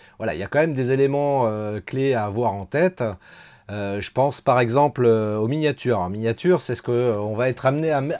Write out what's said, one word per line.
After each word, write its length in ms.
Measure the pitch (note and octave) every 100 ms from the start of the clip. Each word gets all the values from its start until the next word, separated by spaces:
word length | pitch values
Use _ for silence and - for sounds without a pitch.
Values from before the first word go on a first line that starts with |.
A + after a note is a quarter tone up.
| - -
voilà, 160 | A2
il 60 | D#2+
y 40 |
a 40 | F#2+
quand 120 | C#3+
même 140 | E3
des 180 | C3+ B2
éléments, 540 | C3+ C#3 C#3 C#3+ C#3 A#2
euh, 340 | G#2+ G#2+ G#2
clés 360 | - C3 C3+ A#2+
à 100 | G#2
avoir 280 | G2+ A#2+
en 120 | G2 F#2+
tête. 380 | D3 F#3 F#3 A#2 F#2 - - - - -
Euh, 320 | G#2 G2+ G2+
je 100 | -
pense 300 | - C#3+ -
par 180 | - B2+
exemple, 460 | A#2+ B2+ C#3+ C3+ A#2+
euh, 320 | A2 G#2+ G#2+
aux 100 | A2+
miniatures. 520 | D3+ D3+ C#3 B2 G#2+
En 100 | F2+
miniature, 500 | G#2 A2+ A#2 F3 F3+
c'est 140 | - A#2+
ce 60 |
que, 100 | -
euh, 280 | A#2+ B2 G#2
on 160 | G#2+ G#2+
va 140 | B2+
être 160 | B2+ C3
amené 260 | C#3+ D#3+
à 100 | C#3+
me-, 140 | C#3